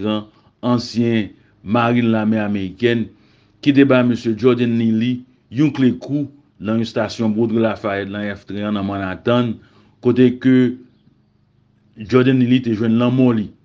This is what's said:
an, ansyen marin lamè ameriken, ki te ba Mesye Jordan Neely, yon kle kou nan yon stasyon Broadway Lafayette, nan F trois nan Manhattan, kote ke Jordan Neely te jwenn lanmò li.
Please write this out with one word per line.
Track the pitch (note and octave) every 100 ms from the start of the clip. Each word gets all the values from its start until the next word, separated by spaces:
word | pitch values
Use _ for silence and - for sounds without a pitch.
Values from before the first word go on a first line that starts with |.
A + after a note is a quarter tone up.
| G#2
an, | G#2+ G#2 _ _ _
ansyen | A#2+ A#2+ - A2+ A#2 A2+ G2 - _ _
marin | F#2 A#2 A#2 A#2+ A2+ A2
lamè | G#2+ A2
ameriken, | G#2 G2+ F#2+ F2+ A#2 A#2+ G#2 - _ _ _ _
ki | D3 C#3
te |
ba | C#3 B2+ B2
Mesye | A#2 A#2 G#2+
Jordan | B2+ A#2+ B2 A#2
Neely, | A2+ A2 A#2+ B2 - _ -
yon | A2+ D3+ C3+
kle | B2+ -
kou | - D3 C#3 - _ -
nan | G2 A2+
yon | A2+
stasyon | A#2+ G#2 A2 A2 G#2+
Broadway | A2+ A2+ A2
Lafayette, | G2 G#2+ G2 G2 G#2
nan | G#2
F | G2 -
trois | G2+ G#2
nan | G#2 G2
Manhattan, | G2 F#2+ F2 A#2+ A#2+ A#2+ G#2+ - _ _ _
kote | B2 A#2+ B2+ B2+
ke | C3 B2+ B2+ - - _ _ _ _ _ _ _ _ _ _ -
Jordan | G2+ B2+ B2+ C3
Neely | A#2+ B2
te | A#2 G#2
jwenn | A2+ A2+
lanmò | B2 C3 B2+
li. | A2 F#2 -